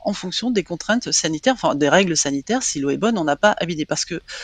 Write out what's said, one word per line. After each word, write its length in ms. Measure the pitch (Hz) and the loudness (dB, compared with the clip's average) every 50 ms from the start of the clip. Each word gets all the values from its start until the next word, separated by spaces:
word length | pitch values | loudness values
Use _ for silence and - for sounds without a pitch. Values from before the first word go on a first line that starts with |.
| - | -4
en 80 | - 202 | -6 -6
fonction 380 | - - 185 170 - 214 247 | -4 -6 -8 -6 -4 -4 0
des 120 | 247 202 170 | 0 -2 -2
contraintes 480 | - 175 165 - - 214 240 - - | -2 -8 -10 -2 0 0 0 0 0
sanitaires, 420 | - - - 156 160 151 - 254 262 | -2 0 0 0 -2 0 0 0 0
enfin, 220 | - - 156 - | 2 0 0 2
des 140 | 143 147 143 | 2 4 6
règles 260 | 147 185 196 175 160 | 6 6 6 4 2
sanitaires. 480 | 147 - 143 139 139 135 - 220 262 247 | 0 0 0 -2 -4 -2 -2 -2 -2 -2
Si 160 | - - 147 | -2 -4 -2
l'eau 100 | 139 143 | -2 -2
est 80 | 139 139 | -2 0
bonne, 200 | 185 226 233 190 | 0 0 0 0
on 80 | 160 | 0
n'a 100 | 151 143 | 0 0
pas 160 | - - 208 | 4 4 2
à 140 | 214 - 175 | 4 2 -2
vider, 200 | 170 175 151 151 | -4 -4 -4 -4
parce 200 | - 151 - - | -4 -4 -6 -4
que 160 | - 180 160 - - - - | -6 -8 -10 -10 -12 -16 -14